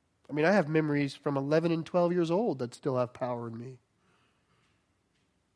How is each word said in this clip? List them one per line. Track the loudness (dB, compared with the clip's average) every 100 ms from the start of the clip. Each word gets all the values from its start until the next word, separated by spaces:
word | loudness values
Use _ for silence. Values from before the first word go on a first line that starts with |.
| _ _ -8
I |
mean, | 0 4
I |
have | 4 4
memories | 2 2 0 -2
from | -2 -4 -2
eleven | 2 2 2
and | -2
twelve | -2 0 2
years | 2 0
old | 0 0 -4
that | -6
still | -6 -2 -2
have | -2
power | -4 -6 -6 -8
in | -10
me. | -14 -16 _ _ _ _ _ _ _ _ _ _ _ _ _ _ _ _ _